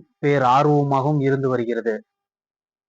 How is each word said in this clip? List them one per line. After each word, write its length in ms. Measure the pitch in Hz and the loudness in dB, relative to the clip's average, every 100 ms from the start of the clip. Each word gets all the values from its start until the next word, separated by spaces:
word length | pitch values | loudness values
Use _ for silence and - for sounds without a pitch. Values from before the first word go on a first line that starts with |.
| - _ | -10 _
பேரார்வமாகவும் 1000 | 147 143 123 131 147 147 143 139 135 151 | -2 2 2 4 4 2 0 0 0 0
இருந்து 260 | 135 139 135 | 0 0 -2
வருகிறது. 440 | 123 117 117 113 107 - _ _ _ _ _ _ _ | -2 -4 -4 -4 -6 -10 _ _ _ _ _ _ _